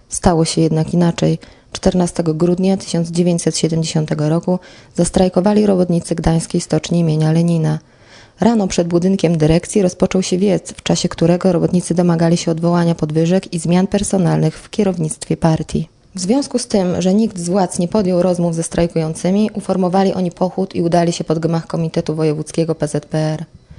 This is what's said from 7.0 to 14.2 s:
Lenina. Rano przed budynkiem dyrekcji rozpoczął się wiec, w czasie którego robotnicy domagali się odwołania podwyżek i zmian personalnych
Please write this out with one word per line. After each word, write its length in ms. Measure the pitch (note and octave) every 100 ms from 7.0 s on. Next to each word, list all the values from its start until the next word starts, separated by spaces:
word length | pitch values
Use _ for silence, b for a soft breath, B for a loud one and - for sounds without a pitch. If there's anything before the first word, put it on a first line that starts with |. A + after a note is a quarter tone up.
| E3+ D#3 D#3
Lenina. 480 | D#3+ E3+ E3 D#3 D#3+ B B B B B -
Rano 280 | A3+ A#3 F#3
przed 200 | - E3+
budynkiem 500 | E3+ F3+ F#3+ E3 E3
dyrekcji 440 | D3+ E3 - G#3
rozpoczął 420 | F3+ - F#3+ F#3
się 140 | F#3 F3+
wiec, 340 | G3+ F3 -
w 120 | -
czasie 260 | - E3+ F3
którego 420 | - E3 F3 F#3
robotnicy 420 | E3+ E3 F3+ -
domagali 440 | F3 F3 E3 E3+ E3+
się 140 | -
odwołania 440 | E3 E3+ F3 E3+ E3
podwyżek 580 | D3+ D#3 E3 F#3+ -
i 60 | F3
zmian 280 | D#3+ F3 F#3+
personalnych 720 | G3+ G3+ F#3+